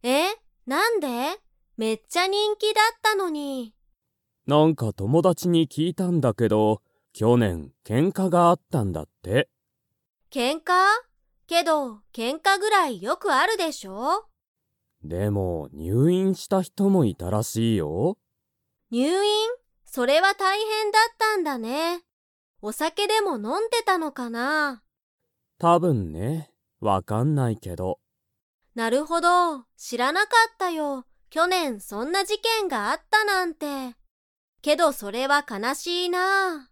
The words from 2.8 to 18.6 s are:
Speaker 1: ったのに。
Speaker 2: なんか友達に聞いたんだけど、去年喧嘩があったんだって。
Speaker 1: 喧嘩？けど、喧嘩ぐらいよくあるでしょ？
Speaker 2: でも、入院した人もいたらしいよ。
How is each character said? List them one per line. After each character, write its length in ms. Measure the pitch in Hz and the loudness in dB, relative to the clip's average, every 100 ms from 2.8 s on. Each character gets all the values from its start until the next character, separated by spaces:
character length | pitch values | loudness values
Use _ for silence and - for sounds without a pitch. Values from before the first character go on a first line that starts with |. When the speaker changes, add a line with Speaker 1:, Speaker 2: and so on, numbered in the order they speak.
| 440 | 2
Speaker 1:
っ 60 | 466 | 2
た 140 | 440 | 0
の 160 | 415 359 | 0 -2
に。 420 | 302 285 269 226 _ _ _ _ _ _ _ - | -4 -6 -8 -10 _ _ _ _ _ _ _ 2
Speaker 2:
な 180 | 147 156 | 4 6
ん 80 | |
か 180 | 156 113 | 2 -4
友 300 | - 98 156 | -4 2 4
達 240 | 180 170 180 | 4 2 2
に 220 | 170 156 | 2 2
聞 180 | - 165 | -2 -4
い 80 | |
た 160 | 175 180 | -2 0
ん 100 | 175 | 2
だ 140 | 127 | 0
け 140 | 107 113 | 2 2
ど、 340 | 110 107 107 _ _ _ | 4 2 0 _ _ _
去 240 | - 110 123 | -2 2 4
年 340 | 107 85 67 _ - | 2 -2 -10 _ -4
喧 240 | 113 175 | 0 0
嘩 200 | 190 190 | 0 2
が 200 | 175 170 | 4 4
あ 40 | |
っ 60 | 175 _ | 4 _
た 100 | 151 | -2
ん 80 | 98 | -2
だ 120 | 78 | -4
っ 60 | 76 _ | -10 _
て。 260 | 87 113 - _ _ _ _ _ _ _ _ | -2 0 0 _ _ _ _ _ _ _ _
Speaker 1:
喧 240 | 277 247 311 | -4 -2 -2
嘩？ 60 | 339 359 381 440 - _ _ _ _ | 0 4 4 2 -2 _ _ _ _
け 160 | 339 | 0
ど、 380 | 330 311 262 214 _ | 2 0 -2 -10 _
喧 280 | - 233 311 | -6 -6 -2
嘩 180 | 392 392 | 0 0
ぐ 100 | 427 | 2
ら 200 | 415 311 | 2 2
い 120 | 202 | -2
よ 160 | 202 330 | -4 -4
く 160 | 415 | 0
あ 140 | 262 349 | 2 2
る 100 | 427 | 0
で 140 | 330 | -2
し 160 | - 190 | -4 -14
ょ？ 380 | 190 262 392 440 _ _ _ _ _ _ _ | -6 -2 -2 -4 _ _ _ _ _ _ _
Speaker 2:
で 260 | 76 85 104 | -8 -2 0
も、 380 | 101 90 85 71 | 0 -2 -4 -8
入 380 | 73 82 110 156 | -10 -2 2 2
院 240 | 180 190 | 2 0
し 140 | 185 - | -2 -2
た 140 | 190 | -2
人 260 | 180 - 196 | -2 0 2
も 160 | 190 | 4
い 100 | 120 | 2
た 160 | 85 87 | 0 -4
ら 140 | 104 | -2
し 300 | 107 113 113 | -2 -2 0
い 20 | 107 | 0
よ。 420 | 73 82 151 214 _ _ _ _ | -2 -2 -2 -4 _ _ _ _